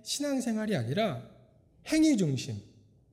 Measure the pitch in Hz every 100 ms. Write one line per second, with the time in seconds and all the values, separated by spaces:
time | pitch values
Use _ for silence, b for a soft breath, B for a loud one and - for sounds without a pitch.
0 | - - 294 262 240 220 214 175 113 170
1 | 220 123 - - - _ _ _ - 311
2 | 311 233 160 127 - 101 - - - _
3 | _